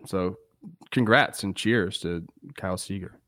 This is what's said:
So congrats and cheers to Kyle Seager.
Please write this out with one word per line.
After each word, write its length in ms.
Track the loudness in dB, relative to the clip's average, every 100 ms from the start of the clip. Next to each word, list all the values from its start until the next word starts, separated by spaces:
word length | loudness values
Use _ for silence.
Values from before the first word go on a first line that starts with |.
| -4
So 300 | 0 0 -4 _ _ -20 -20 -2
congrats 500 | 2 6 6 4 -2
and 140 | -6 -2
cheers 420 | 2 2 0 -4
to 220 | -4 -6 -8 _ -18
Kyle 220 | -8 -6 -6
Seager. 420 | -6 -8 -10 -16